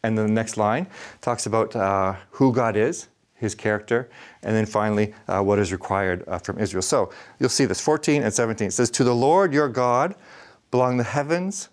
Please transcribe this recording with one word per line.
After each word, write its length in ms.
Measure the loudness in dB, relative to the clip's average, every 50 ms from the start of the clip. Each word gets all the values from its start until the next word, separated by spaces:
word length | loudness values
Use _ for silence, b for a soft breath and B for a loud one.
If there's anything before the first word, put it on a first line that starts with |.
And 160 | 0 0 0
then 80 | 0 2
the 80 | 2 2
next 240 | 0 0 -2 -2
line 300 | 0 2 2 2 0 -2 -6 B B B B B B
talks 240 | -4 -4 -4 -2 -4
about, 300 | -2 0 0 0 0 0
uh, 400 | -2 0 0 2 2 0 0 -2 -6 -12 _
who 200 | 0 2 2 4
God 240 | 4 2 0 2 2
is, 320 | 2 0 0 -2 -6 -12 _ _ _ _ _ _
his 200 | _ -6 -6 -6
character, 540 | -2 -2 0 0 0 0 0 0 -2 -2 B B B B B B B
and 140 | -4 0 0
then 100 | 0 0
finally, 480 | 0 0 0 0 2 2 0 0 -2 -4 B B
uh, 140 | -4 -2 0
what 180 | 2 2 2 2
is 120 | 2 0
required, 520 | -2 -6 -4 -2 -2 0 0 0 -2 -4 -4
uh, 120 | -8 -8 -8
from 180 | -6 -8 -4 -4
Israel. 220 | -4 -2 -2 -4
So 300 | -2 0 0 0 0 0 B B B B B B
you'll 100 | -2 -2
see 160 | 0 0 0
this, 160 | 0 0 -2
fourteen 420 | 0 0 0 0 2 0 0 2 0
and 100 | 0 0
seventeen. 340 | 0 0 0 0 -2 -4
It 40 | -4
says, 180 | 0 0 0 0
"To 120 | 2 0 2
the 120 | 2 2
Lord 380 | 2 4 4 4 4 4 2 2
your 140 | 2 0
God 480 | 0 0 0 0 2 2 2 0 -2 -4 B B B B B B B B B B _
belong 240 | 0 2 2 2 2
the 80 | 0 -2
heavens 640 | -2 -2 -4 -2 0 -2 -2 -2 -6 -8 -8 -12 -14